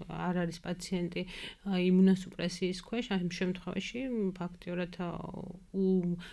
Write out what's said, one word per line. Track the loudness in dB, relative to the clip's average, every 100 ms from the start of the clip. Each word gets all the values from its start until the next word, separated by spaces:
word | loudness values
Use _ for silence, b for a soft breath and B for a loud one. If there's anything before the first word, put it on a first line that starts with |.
| -8 -4
არ | -2 0
არის | 0 -4
პაციენტი, | -8 -8 -4 -2 -2 -4
ა, | -8 -8 -14 -10 -2 2
იმუნოსუპრესიის | 6 8 8 6 2 -4 -4 -2 -2 -2
ქვეშ, | -4 -4 0
ამ | 0 0
შემთხვევაში, | 0 -2 -2 -4 -4 -4 -4
მ, | -4 0 0
ფაქტიურად, | -2 -6 -8 -8 -4 -4 -4
ა, | -6 -4 -8 -8 -10 -12 -8
უ-, | 0 4 4 4 -2 B